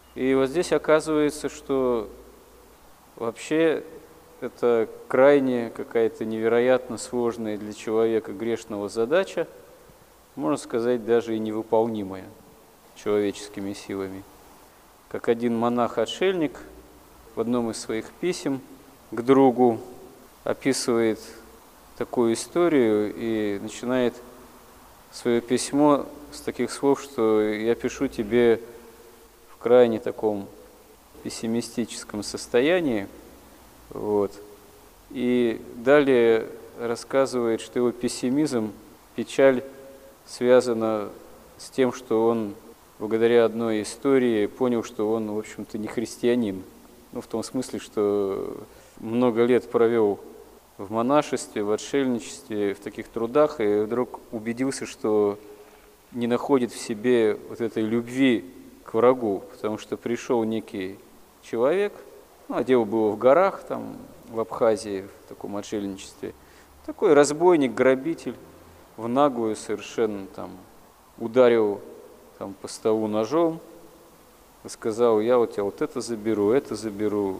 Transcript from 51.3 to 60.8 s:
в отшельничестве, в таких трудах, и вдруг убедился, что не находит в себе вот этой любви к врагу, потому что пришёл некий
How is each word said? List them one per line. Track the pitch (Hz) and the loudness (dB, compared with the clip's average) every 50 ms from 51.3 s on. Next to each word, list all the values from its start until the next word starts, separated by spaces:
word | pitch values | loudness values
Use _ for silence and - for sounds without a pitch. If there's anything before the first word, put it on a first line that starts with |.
| 139 123 - - - 113 104 | -2 -6 -6 -6 -6 -4 0
в | 104 | 0
отшельничестве, | 107 107 - - - 139 135 131 123 113 - - - - - - 110 104 104 101 98 | 0 -2 -2 -2 0 0 0 0 0 -2 -4 -8 -14 -14 -12 -8 -4 -2 -2 -2 -2
в | - | -4
таких | - 117 101 - 107 - | -8 -12 -12 -12 -12 -10
трудах, | - 113 113 117 123 147 151 151 - - | -6 -4 -4 0 2 4 2 2 2 0
и | 110 104 104 104 | 0 2 2 2
вдруг | 107 107 117 120 123 117 - - - - | 0 0 0 -2 -2 -4 -6 -14 -14 -12
убедился, | - 113 107 117 117 120 131 135 127 - 113 | -10 -8 -6 -6 -4 -4 -4 -4 -4 -6 -8
что | 104 - - - 113 107 107 104 101 101 104 - - - - - - - - - - - _ _ _ | -12 -10 -6 -2 0 2 4 4 2 0 -2 -8 -18 -20 -20 -20 -20 -20 -20 -20 -20 -20 _ _ _
не | - 123 120 117 | -8 -6 -2 -2
находит | 123 120 - - 143 131 120 107 - | -2 -2 0 2 2 2 2 0 -6
в | - | -8
себе | - - 117 104 107 123 123 117 110 107 101 - - - | -10 -8 -8 -4 0 2 4 4 4 2 0 -2 -6 -12
вот | 113 104 | -10 -6
этой | 117 110 - 113 110 | -6 -6 -4 -2 -2
любви | 107 113 120 117 120 123 131 139 131 117 98 - - - - - - - - - | 0 -2 -2 -4 -4 -2 2 2 4 2 2 -2 -6 -16 -20 -20 -20 -20 -20 -12
к | - - | -4 0
врагу, | 113 117 127 131 131 120 107 98 87 - - | 4 4 4 4 4 2 -2 -2 -4 -6 -10
потому | - - - 110 107 104 | -12 -8 -6 -6 -6 -8
что | - - 113 101 | -8 -8 -10 -8
пришёл | - 117 120 117 - - 131 117 113 | -6 -4 -6 -4 -2 -2 0 0 0
некий | 110 110 110 101 - - 101 | 0 -2 -4 -6 -8 -8 -8